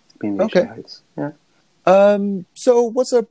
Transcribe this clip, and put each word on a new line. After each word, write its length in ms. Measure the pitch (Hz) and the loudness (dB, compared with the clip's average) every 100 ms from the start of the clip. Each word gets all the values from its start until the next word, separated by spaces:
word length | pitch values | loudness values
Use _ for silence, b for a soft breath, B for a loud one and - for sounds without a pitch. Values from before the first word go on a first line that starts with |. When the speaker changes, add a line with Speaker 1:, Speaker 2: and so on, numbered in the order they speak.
| _ _ | _ _
Speaker 1:
Being 160 | 107 98 | -8 -4
in 60 | |
Speaker 2:
Okay. 200 | - 180 | 0 0
Speaker 1:
Shea 60 | - | -2
Heights, 340 | - - - _ - | -8 -20 -20 _ -12
yeah. 140 | 147 - _ _ _ _ - | -12 -12 _ _ _ _ 2
Speaker 2:
Um, 600 | 196 202 208 202 196 - | 4 4 2 -2 -6 -10
so 280 | - 262 240 | -4 2 2
what's 300 | 240 240 254 | 0 -2 0
a, 120 | 247 220 | -2 -2